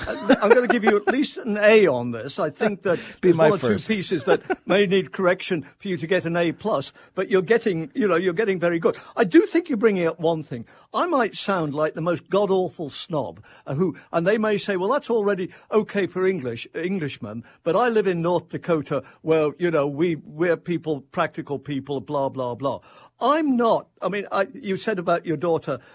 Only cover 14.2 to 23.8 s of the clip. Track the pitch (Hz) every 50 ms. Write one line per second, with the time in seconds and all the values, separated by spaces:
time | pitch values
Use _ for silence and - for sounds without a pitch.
14.2 | 170 190 220 226 214 214 208 202 - - 196 180 185 208 269 294 - - 240 226
15.2 | 202 202 202 180 185 - - - _ - - 220 - - - 202 185 - - 185
16.2 | 185 190 190 156 127 123 117 120 - - - 170 165 185 202 185 147 135 - -
17.2 | 120 104 110 117 - - _ _ - 170 165 202 247 247 226 214 202 196 180 170
18.2 | 165 175 180 165 170 - - 139 - 180 170 156 135 - 151 131 - - - _
19.2 | - 156 160 160 151 147 139 - 170 175 160 147 139 151 143 139 175 175 160 -
20.2 | - - 151 151 175 175 160 165 - 175 170 160 - 156 151 135 - _ - 180
21.2 | 165 151 - - 139 - 143 131 - 147 147 135 135 143 143 131 101 147 147 143
22.2 | 135 131 117 131 127 123 120 107 135 135 113 92 _ - - - - - _ -
23.2 | 240 254 294 330 311 285 254 233 240 226 185 139